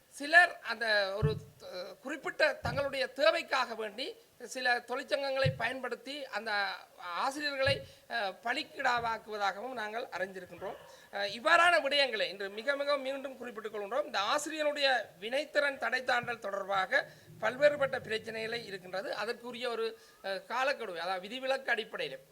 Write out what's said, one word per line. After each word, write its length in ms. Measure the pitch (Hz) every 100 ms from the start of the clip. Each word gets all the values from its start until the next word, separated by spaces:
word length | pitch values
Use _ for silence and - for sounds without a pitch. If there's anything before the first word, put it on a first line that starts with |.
| _
சிலர் 500 | - 285 330 349 -
அந்த 520 | 220 226 226 208 190 202
ஒரு, 200 | 220 214 - -
அஹ், 360 | 185 185 190 190
குறிப்பிட்ட 560 | 254 302 - - 311
தங்களுடைய 540 | 262 240 254 285 269 254
தேவைக்காக 680 | 262 311 330 - 269 240 220
வேண்டி 540 | 214 202 302 453 - -
சில 360 | 240 262 254 240
தொழிற்சங்கங்களை 720 | 240 254 285 285 277 269 262 254
பயன்படுத்தி 680 | 233 262 247 233 262 294 269
அந்த 260 | 208 226 202 196 180 - -
ஆசிரியர்களை, 840 | 175 175 247 277 294 277 269 277 - - -
அஹ், 260 | 233 196 190
பலிக்கிடாவாக்குவதாகவும் 1300 | 233 262 302 - 262 240 233 220 220 214 202 190 240
நாங்கள் 320 | 254 208 220 254
அறிந்திருக்கின்றோம். 720 | 175 190 190 180 165 185 262 - - -
அஹ், 180 | 202 202 220
இவ்வாறான 440 | 302 339 349 339
விடயங்களை 420 | 277 285 269 220
இன்று 280 | 165 196 196
மிக 260 | 202 233 277
மிக 220 | 285 285
மீண்டும் 400 | 262 277 269 247
குறிப்பிட்டுக் 380 | 240 220 214 214
கொள்கின்றோம். 300 | 202 247 302
இந்த 140 | 214
ஆசிரியருடைய 840 | 202 294 311 311 302 285 277 247 196 170
வினைத்திறன் 580 | 208 262 302 294 285 269
தடை 260 | 226 254
தாண்டல் 360 | 254 247 240 233
தொடர்பாக 720 | 202 196 190 196 185 269 - - - -
பல்வேறுபட்ட 580 | 220 254 294 294 269 254
பிரச்சனைகளை 680 | - 220 220 220 220 233 214
இருக்கின்றது. 480 | 190 180 185 254 -
அதற்குரிய 540 | 214 226 233 240 247
ஒரு, 300 | 226 226 226 - -
அஹ், 220 | 190 190 -
காலக்கெடு, 520 | 233 269 262 220 170
அதாவது 220 | 175 185
விதிவிலக்கு 520 | 196 254 254 262 269
அடிப்படையில் 480 | 233 226 196 156 135 -